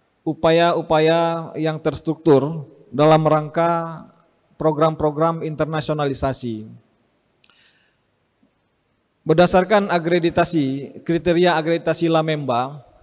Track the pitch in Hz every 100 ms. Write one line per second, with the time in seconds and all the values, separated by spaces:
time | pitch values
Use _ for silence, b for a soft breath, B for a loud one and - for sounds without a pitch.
0 | _ _ 160 156 165 165 170 160 160 156
1 | 160 170 165 165 160 - 156 156 156 -
2 | 165 147 165 135 143 165 135 - _ 143
3 | 151 156 156 151 151 170 170 170 165 156
4 | - _ _ _ _ - 151 147 160 156
5 | 151 147 165 165 156 147 151 156 151 151
6 | 143 127 135 123 123 110 110 120 _ _
7 | _ _ _ _ _ b b b b b
8 | _ _ _ _ _ _ _ _ _ _
9 | _ _ 156 160 175 185 185 208 202 175
10 | 165 175 165 170 170 165 135 139 135 -
11 | - 170 175 170 180 160 156 165 165 160
12 | 165 160 160 151 135 120 131 143 - _